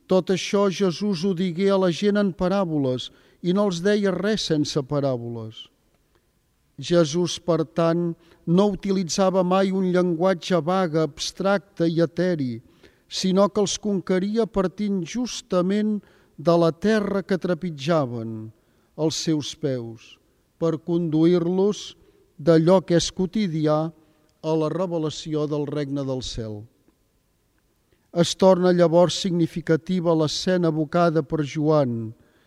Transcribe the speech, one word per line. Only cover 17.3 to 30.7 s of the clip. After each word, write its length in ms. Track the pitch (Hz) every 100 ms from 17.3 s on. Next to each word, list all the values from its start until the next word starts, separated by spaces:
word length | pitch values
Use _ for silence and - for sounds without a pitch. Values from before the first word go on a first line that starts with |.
| 185
trepitjaven 1120 | 180 175 185 147 135 165 131 120 113 110 110 - _ _ _ -
els 160 | 156 -
seus 320 | - 156 -
peus, 640 | - 147 127 117 113 - - _ _ _ _
per 240 | 165 160
conduir-los 1120 | - 170 170 156 165 180 170 185 202 - - - _ _ _
d'allò 460 | - 151 165 165 185
que 140 | - 170
és 140 | -
quotidià 640 | - 185 220 202 156 151 151 160 - _ _ _ _
a 100 | 160 160
la 100 | 156
revelació 720 | 160 185 165 156 - 160 151 147
del 220 | 147 147
regne 320 | 147 143 143
del 200 | 135 131 127
cel. 380 | - 110 104 110 _ _ _ _ _ _ _ _ _ _ _ _ _ _
Es 240 | 170 165
torna 380 | - 190 185 180
llavors 460 | 180 170 170 175 -
significativa 920 | 196 175 160 175 151 160 - 185 170
l'escena 580 | 160 151 - 190 180 170